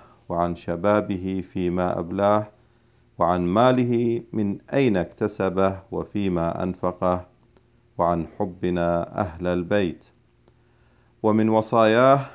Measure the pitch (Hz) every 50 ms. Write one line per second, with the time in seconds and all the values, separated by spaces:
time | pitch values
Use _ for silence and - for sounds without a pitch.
0 | - - _ _ _ - 87 85 87 87 87 - - - 85 85 87 104 104 104
1 | 101 - 101 90 92 95 95 95 90 - - 95 90 87 87 90 90 90 - -
2 | 87 85 90 98 101 101 104 107 104 - - _ _ _ _ _ _ _ _ _
3 | _ _ _ - 87 85 90 90 90 87 92 110 123 127 127 123 123 120 120 117
4 | 120 117 117 117 - - - 110 104 101 95 - - - - 139 139 123 101 92
5 | 85 - - - 110 104 - - 98 95 90 95 95 95 95 92 - _ 90 85
6 | 80 - - 104 101 95 90 85 82 82 - - 92 92 90 - - 90 87 -
7 | 95 90 90 90 90 - _ _ _ _ _ _ _ _ _ _ _ _ _ -
8 | 87 85 87 85 80 78 - - 104 92 90 90 90 90 87 87 85 85 85 85
9 | 85 - - 98 104 87 80 82 90 90 90 90 87 85 104 104 98 85 76 -
10 | - _ _ _ _ _ _ _ _ _ _ _ _ _ _ _ _ _ _ _
11 | _ _ _ _ - 107 107 110 110 110 110 110 110 - 123 117 110 107 110 117
12 | 127 135 135 139 131 - -